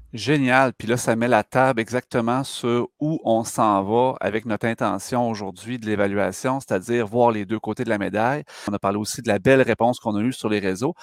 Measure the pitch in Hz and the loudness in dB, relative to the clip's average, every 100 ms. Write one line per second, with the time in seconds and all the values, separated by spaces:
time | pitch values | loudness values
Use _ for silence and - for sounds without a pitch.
0 | - 113 113 151 127 127 131 - 107 123 | -16 -6 0 2 4 4 4 0 -2 0
1 | - 113 120 110 - 131 131 113 104 123 | 0 0 4 2 2 2 2 2 -2 -4
2 | - 127 117 127 139 - 120 120 - - | -2 -2 0 -2 -4 -4 -2 0 -2 -4
3 | 151 160 113 113 113 - 110 98 98 117 | -4 -2 0 0 -2 0 2 2 2 2
4 | 127 - 98 110 113 104 117 113 113 95 | 2 0 -4 -4 -4 -4 -2 -2 -2 -4
5 | - 123 117 107 98 92 110 123 107 101 | -4 -2 -2 -4 -8 -10 -10 -6 -2 0
6 | 101 101 95 95 131 135 - 98 90 120 | 2 2 -2 -2 -4 -4 -2 -4 0 -2
7 | 104 120 120 110 98 110 110 110 113 104 | 0 4 4 2 -2 -6 -4 -6 -2 -2
8 | 95 101 117 147 - - - 101 98 104 | -2 0 0 -2 -8 -12 -6 -2 -2 -2
9 | 107 - 117 123 131 135 117 107 120 - | -4 -6 0 2 6 6 4 2 2 0
10 | 117 104 120 127 110 104 95 95 139 - | -2 -2 -2 -2 -2 0 0 -2 -4 -6